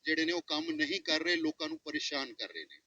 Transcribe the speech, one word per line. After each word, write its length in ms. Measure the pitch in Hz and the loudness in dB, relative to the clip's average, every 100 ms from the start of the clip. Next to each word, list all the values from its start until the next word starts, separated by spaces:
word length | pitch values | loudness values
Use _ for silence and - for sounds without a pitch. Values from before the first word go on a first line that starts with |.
| - | 2
ਜਿਹੜੇ 200 | 156 160 | 2 2
ਨੇ 60 | |
ਉਹ 100 | 175 | 2
ਕੰਮ 300 | - 151 165 | 0 -2 0
ਨਹੀਂ 300 | 151 147 185 | 0 0 0
ਕਰ 200 | - 156 | 2 2
ਰਹੇ, 140 | 165 175 | 4 2
ਲੋਕਾਂ 340 | 156 - 156 | 2 -2 -4
ਨੂੰ 100 | 160 | -4
ਪਰੇਸ਼ਾਨ 540 | 151 147 - 143 135 | -4 -4 -2 -2 -4
ਕਰ 200 | 113 98 | -6 -8
ਰਹੇ 120 | 82 76 | -8 -12
ਨੇ। 160 | - | -16